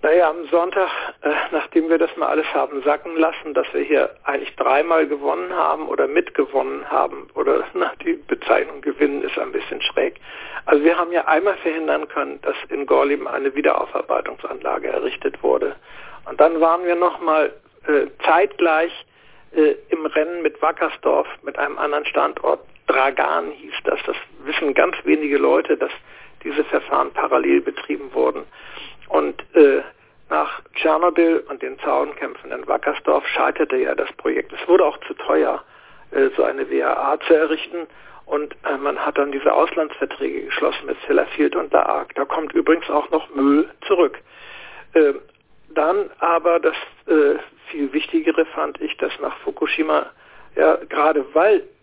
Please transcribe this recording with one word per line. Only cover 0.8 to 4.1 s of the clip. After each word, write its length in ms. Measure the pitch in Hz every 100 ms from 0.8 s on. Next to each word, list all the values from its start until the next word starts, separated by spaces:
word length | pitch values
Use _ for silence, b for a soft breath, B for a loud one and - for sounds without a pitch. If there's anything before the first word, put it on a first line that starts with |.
| 185 - - -
äh, 80 | 151 151 -
nachdem 380 | 160 - 170 160
wir 80 | 165
das 180 | 165 -
mal 80 | 156
alles 180 | 151 151
haben 300 | - 135 143
sacken 340 | 135 147 170 165
lassen, 380 | 160 165 160
dass 120 | 139 139
wir 80 | 147
hier 300 | 143 143 135